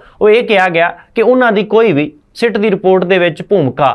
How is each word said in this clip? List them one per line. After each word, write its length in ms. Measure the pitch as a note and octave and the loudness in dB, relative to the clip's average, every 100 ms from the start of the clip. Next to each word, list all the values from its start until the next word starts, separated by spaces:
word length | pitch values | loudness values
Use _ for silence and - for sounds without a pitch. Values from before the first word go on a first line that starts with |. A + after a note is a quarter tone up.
| - _ | -20 _
ਉਹ 80 | G#3 | 2
ਇਹ 140 | A3 | 2
ਕਿਹਾ 240 | G#3+ G3+ F#3 | 2 0 0
ਗਿਆ 200 | E3+ E3+ - - - | 0 -2 -4 -10 -2
ਕਿ 60 | |
ਉਹਨਾਂ 300 | A3 B3+ B3 | 0 2 2
ਦੀ 120 | G#3 G3 | 0 0
ਕੋਈ 260 | G#3+ A3+ | 0 2
ਵੀ 180 | C#3+ D3+ - _ | 0 -2 -8 _
ਸਿੱਟ 240 | - A#3 G#3 | -6 -4 -2
ਦੀ 120 | G#3+ | -2
ਰਿਪੋਰਟ 320 | F#3+ F#3 F#3+ | 0 0 0
ਦੇ 140 | F3+ F#3+ | 2 0
ਵਿੱਚ 220 | F3 E3+ | 0 -4
ਭੂਮਿਕਾ 480 | F#3 G3+ E3 D#3+ C3+ | -4 -2 -2 -2 -2